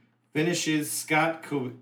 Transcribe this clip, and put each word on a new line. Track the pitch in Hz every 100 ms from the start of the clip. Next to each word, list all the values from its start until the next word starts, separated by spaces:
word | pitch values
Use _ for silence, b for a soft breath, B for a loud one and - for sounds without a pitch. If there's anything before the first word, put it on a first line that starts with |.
| b b _
Finishes | 151 165 175 156 151 147
Scott | - - 156 160 160
Ko-, | - 143 123 -